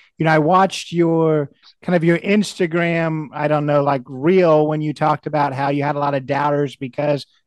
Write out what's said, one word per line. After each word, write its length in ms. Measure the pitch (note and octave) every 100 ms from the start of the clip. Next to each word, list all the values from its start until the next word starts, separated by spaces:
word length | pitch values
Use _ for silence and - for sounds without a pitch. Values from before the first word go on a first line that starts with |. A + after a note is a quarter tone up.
| _ -
you 80 | D#3+
know, 60 |
I 80 | D#3
watched 520 | D3+ F#3 F#3+ - -
your, 580 | E3+ E3+ E3 D#3+ D#3 C#3+ _ _ _
kind 140 | - F3
of 80 |
your 160 | E3 E3+
Instagram, 1080 | - G#3 F#3 - F3+ E3+ E3+ E3 E3 D#3 D#3
I 140 | D3+ D3+
don't 180 | D3+ D3
know, 180 | D3
like, 180 | C#3 C#3 B2+
reel 640 | C3 D3+ F#3+ F3 D3+ D3+
when 140 | D3+
you 120 | D3+
talked 320 | C#3+ D#3 D3 D#3
about 280 | D3+ C#3+
how 160 | C3 C#3+
you 140 | C#3+
had 120 | C#3+ C#3+
a 40 |
lot 140 | C#3+
of 140 | C#3 C3
doubters 480 | C#3 D3 D3 C#3+ -
because, 500 | C3+ C3 D3 C#3+ - _